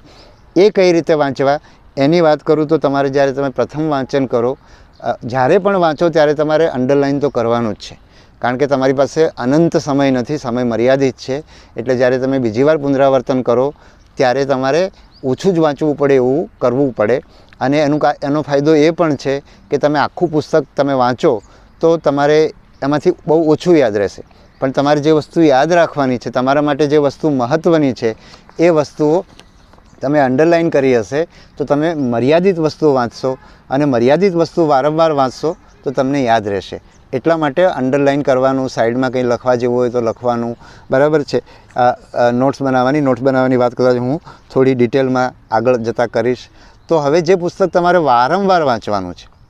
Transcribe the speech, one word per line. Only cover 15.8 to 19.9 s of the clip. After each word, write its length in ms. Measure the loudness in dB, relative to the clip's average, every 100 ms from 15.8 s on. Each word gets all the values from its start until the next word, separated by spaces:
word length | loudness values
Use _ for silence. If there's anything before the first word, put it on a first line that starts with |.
| -2
પડે 200 | 0 2
એવું 360 | 2 2 0 -4 -4
કરવું 320 | -2 0 -2
પડે 300 | 0 0 0 -4 -20 -20 -6
અને 180 | -2 0
એનું 200 | 0 0
કા-, 160 | 0 -2
એનો 200 | -4 -4
ફાયદો 320 | -2 0 2
એ 160 | 4 2
પણ 240 | 2 -2
છે 280 | -2 -4 -6 -8 -20 -6
કે 80 | -2
તમે 200 | 0